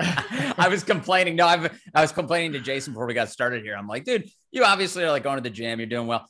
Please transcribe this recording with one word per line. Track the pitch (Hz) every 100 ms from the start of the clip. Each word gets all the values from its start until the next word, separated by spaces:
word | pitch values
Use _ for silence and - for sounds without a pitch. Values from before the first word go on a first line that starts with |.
I | 180 156 - 254 277 - 180
was | 190
complaining. | 175 196 - 185 180 165
No, | 170
I've, | 175 160 - -
I | 151
was | 156
complaining | - 151 170 165
to | 143
Jason | 120 135 131
before | 113 120
we |
got | 120 113
started | - 123 120
here. | 107 101
I'm | 104
like, | 117
"Dude, | 175 233 - _ _
you | 262
obviously | 226 196 190 180
are, | 165
like, | 143
going | 139 135
to |
the | 123
gym. | 104 117 113
You're | 113
doing | 120 117
well." | 117 -